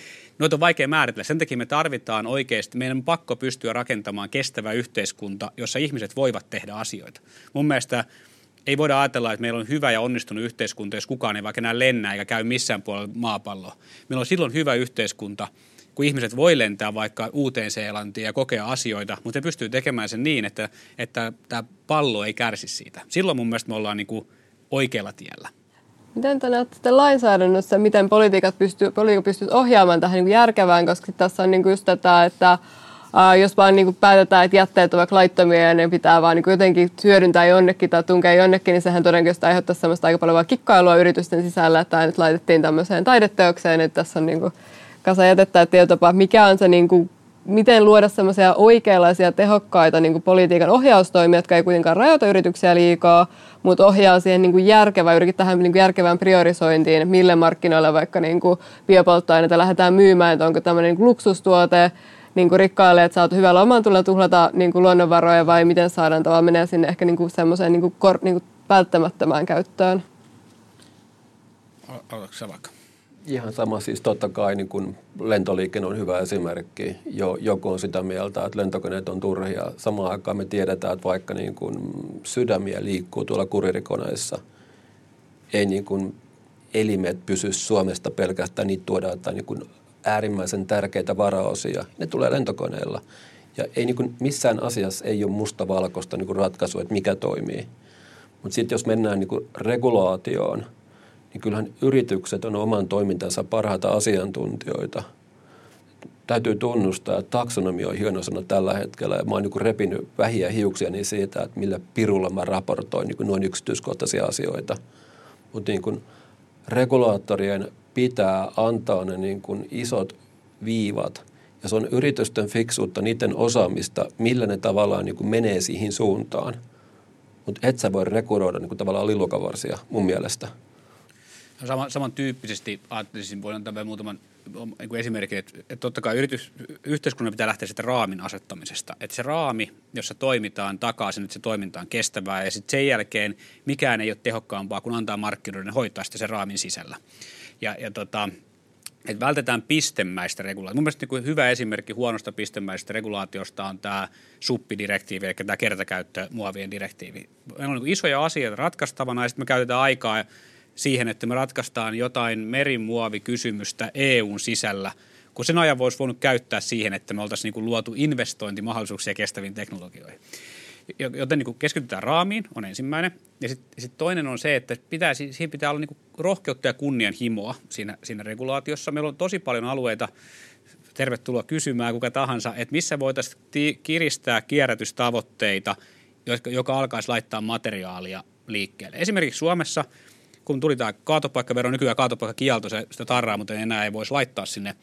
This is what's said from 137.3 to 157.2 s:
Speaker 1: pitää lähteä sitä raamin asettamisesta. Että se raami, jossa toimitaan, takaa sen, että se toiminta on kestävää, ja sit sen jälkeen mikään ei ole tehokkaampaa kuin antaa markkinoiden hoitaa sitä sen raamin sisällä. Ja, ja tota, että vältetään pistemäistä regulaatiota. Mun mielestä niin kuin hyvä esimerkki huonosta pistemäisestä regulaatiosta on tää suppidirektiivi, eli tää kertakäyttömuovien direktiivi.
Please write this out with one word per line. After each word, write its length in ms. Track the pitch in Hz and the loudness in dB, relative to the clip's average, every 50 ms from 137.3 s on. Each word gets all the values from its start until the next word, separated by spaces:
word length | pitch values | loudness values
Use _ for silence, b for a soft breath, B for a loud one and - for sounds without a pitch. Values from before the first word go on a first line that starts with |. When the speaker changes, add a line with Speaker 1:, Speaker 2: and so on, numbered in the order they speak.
| 107 | -6
Speaker 1:
pitää 140 | 113 110 | -6 -6
lähteä 200 | 110 101 - 110 | -6 -6 -8 -12
sitä 140 | 98 - - | -12 -12 -10
raamin 400 | 110 120 127 120 107 95 95 90 | -8 -6 -4 -4 -4 -6 -8 -10
asettamisesta. 760 | 92 95 101 95 - - 95 87 95 - - - - - - - | -14 -14 -16 -18 -20 -20 -20 -20 -18 -16 -16 -16 -16 -16 -16 -16
Että 140 | - - - | -16 -14 -12
se 80 | - 120 | -10 -10
raami, 480 | 139 156 165 156 135 110 113 107 - _ _ _ _ - | -8 -6 -6 -6 -6 -6 -6 -8 -10 _ _ _ _ -14
jossa 220 | 117 - - 107 | -14 -14 -14 -10
toimitaan, 640 | - 131 135 127 117 107 98 - 104 101 98 98 - | -6 -4 -4 -2 -4 -4 -8 -10 -10 -10 -10 -8 -8
takaa 320 | 123 117 - - 110 98 | -8 -8 -6 -6 -8 -8
sen, 120 | - 104 101 | -8 -10 -14
että 100 | 90 - | -14 -16
se 60 | - | -12
toiminta 400 | - 113 110 104 98 87 76 85 | -10 -8 -8 -8 -10 -12 -14 -18
on 80 | 92 | -14
kestävää, 560 | - - 117 107 - - 107 95 95 95 95 95 | -10 -8 -8 -8 -8 -10 -10 -10 -8 -8 -8 -8
ja 80 | 95 | -8
sit 180 | 107 107 - - | -10 -10 -10 -6
sen 180 | 143 135 139 | -4 -2 -2
jälkeen 480 | 139 123 110 101 - - 107 104 104 101 b b b b b b | -2 -2 -4 -4 -6 -8 -6 -6 -8 -8 b b b b b b
mikään 360 | 139 143 143 147 131 117 107 | -10 -6 -4 -2 -2 -2 -2
ei 80 | 107 110 | -4 -6
ole 80 | 104 - - | -8 -6 -8
tehokkaampaa 580 | 120 113 113 - - 104 98 98 98 101 98 | -8 -8 -8 -10 -12 -12 -12 -12 -10 -12 -12
kuin 140 | - 117 117 | -10 -10 -10
antaa 220 | 117 110 110 104 | -8 -8 -8 -10
markkinoiden 560 | 104 104 104 101 - - 101 95 98 95 104 120 | -8 -8 -8 -10 -10 -12 -14 -14 -14 -14 -8 -6
hoitaa 300 | 135 117 95 - 101 - | -6 -6 -6 -8 -14 -16
sitä 140 | - - | -14 -12
sen 120 | 98 110 104 | -12 -10 -8
raamin 280 | 113 101 98 101 101 | -8 -8 -8 -8 -10
sisällä. 400 | - - 78 - - - 69 - - b b b b b b b b b b b _ | -10 -10 -10 -12 -14 -14 -18 -20 -20 b b b b b b b b b b b _
Ja, 140 | 110 107 104 - | -12 -12 -10 -12
ja 120 | 117 107 | -14 -14
tota, 380 | 101 107 98 - - 107 104 101 92 - _ _ _ _ _ _ _ _ - - _ _ - | -14 -14 -14 -10 -8 -8 -8 -8 -10 -14 _ _ _ _ _ _ _ _ -20 -20 _ _ -14
että 180 | - 107 104 123 | -14 -10 -6 -4
vältetään 360 | 143 151 147 120 127 120 117 | -4 -4 -4 -4 -4 -6 -6
pistemäistä 800 | 113 - 151 156 - - - - 98 92 92 90 90 92 - - 95 | -4 -4 -2 -2 -2 -4 -4 -6 -6 -6 -8 -10 -10 -10 -10 -12 -12
regulaatiota. 320 | 95 98 101 95 92 107 | -12 -14 -14 -14 -8 -6
Mun 80 | 139 151 | -4 -4
mielestä 200 | 151 147 - 139 | -4 -6 -8 -10
niin 60 | 127 | -10
kuin 160 | 131 127 120 | -10 -8 -8
hyvä 240 | 143 156 147 127 123 | -6 -4 -2 0 0
esimerkki 440 | 123 120 120 107 104 - - - 104 | -2 -2 -4 -8 -8 -10 -10 -12 -10
huonosta 380 | 120 123 120 113 104 - 107 | -6 -6 -6 -6 -8 -10 -14
pistemäisestä 640 | 98 - 104 - - 107 98 95 95 90 - - 104 | -12 -12 -12 -12 -12 -12 -12 -12 -12 -14 -14 -12 -12
regulaatiosta 720 | 110 - 107 101 98 95 - - 95 92 - - - 98 | -12 -10 -10 -10 -10 -12 -12 -14 -14 -16 -14 -14 -14 -14
on 140 | 98 95 95 | -14 -14 -14
tää 280 | - 101 98 98 95 b b b b b b b | -12 -10 -10 -10 -10 b b b b b b b
suppidirektiivi, 840 | - - 123 113 - - 107 101 101 101 101 98 - - 101 92 98 | -8 -6 -6 -6 -8 -10 -12 -10 -6 -6 -6 -6 -8 -10 -12 -10 -10
eli 80 | 95 90 | -10 -10
tää 240 | - 98 104 98 | -10 -8 -8 -6
kertakäyttömuovien 1120 | - 117 107 101 92 95 - 95 92 87 - - - 98 - - 113 104 98 98 98 98 95 | -6 -6 -6 -6 -8 -10 -10 -10 -10 -12 -12 -14 -14 -14 -14 -14 -12 -12 -12 -12 -14 -14 -14
direktiivi. 580 | 104 98 98 92 - _ 90 82 - - | -14 -14 -16 -16 -18 _ -20 -20 -20 -20